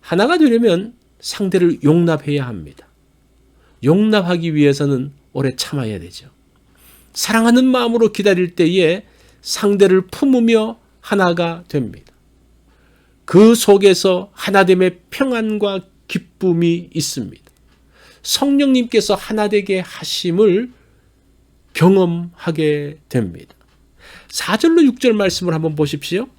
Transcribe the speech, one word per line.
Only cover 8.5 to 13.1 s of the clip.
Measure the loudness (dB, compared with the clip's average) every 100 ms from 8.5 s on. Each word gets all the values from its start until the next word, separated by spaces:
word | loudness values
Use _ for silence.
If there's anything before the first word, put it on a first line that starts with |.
때에 | 0 0 2 0 -2 -8 _ _ _
상대를 | -12 -2 0 4 4 4 0
품으며 | -4 0 2 4 2 0 -10 _ _
하나가 | -4 0 0 0 -4 -6 -8
됩니다. | -6 -6 -12 _ _ _ _ _ _ _ _ _ _ _